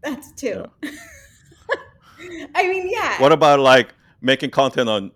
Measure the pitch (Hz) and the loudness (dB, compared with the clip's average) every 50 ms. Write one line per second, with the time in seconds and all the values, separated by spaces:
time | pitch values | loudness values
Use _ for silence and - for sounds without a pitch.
0 | - 294 277 - - - _ - - 247 190 - - - _ _ - 285 285 - | -8 -8 -10 -10 -12 -20 _ -10 -8 -8 -8 -8 -12 -16 _ _ -16 -16 -14 -16
1 | 679 659 587 554 539 - _ _ _ _ 359 _ _ - 494 - - - _ _ | -20 -20 -20 -20 -20 -20 _ _ _ _ -20 _ _ -8 -8 -8 -8 -20 _ _
2 | _ _ _ _ - 359 349 320 285 285 294 330 - 359 381 381 370 370 403 453 | _ _ _ _ -18 -16 -16 -16 -16 -10 -4 -2 -2 -2 -2 -4 -6 -6 -6 -6
3 | 403 294 214 170 131 143 160 151 156 147 143 143 135 131 131 131 120 - - _ | -6 -6 -4 0 2 2 4 4 4 4 4 4 6 6 6 6 4 2 -8 _
4 | _ _ _ _ - 123 139 131 - 135 - - 139 131 - - 127 117 107 104 | _ _ _ _ -2 -2 -2 -2 -2 -6 -2 0 0 0 0 -2 -2 0 -2 -2
5 | 98 98 _ | -4 -6 _